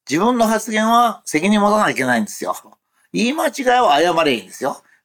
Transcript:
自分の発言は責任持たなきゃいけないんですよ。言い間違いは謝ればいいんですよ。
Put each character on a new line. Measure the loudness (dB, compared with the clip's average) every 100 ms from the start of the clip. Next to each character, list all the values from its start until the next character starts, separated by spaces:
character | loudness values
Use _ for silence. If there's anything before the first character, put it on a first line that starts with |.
| -6
自 | -2
分 | 0 2
の | 0
発 | 0 -2
言 | -2 2
は | 2 2 -2
責 | -6 -2 0
任 | 2
持 | 2
た | 2
な |
き | 0
ゃ |
い |
け | -2
な | 0 0
い |
ん |
で | -2
す | -6
よ。 | -8 -8 -12 _ _ _ _
言 | -4 -2
い |
間 | -2 -4
違 | -2
い | 0 2
は | 4 4
謝 |
れ | 2
ば | 2 0
い | -2
い |
ん | -6
で |
す | -8
よ。 | -8 -8 _ _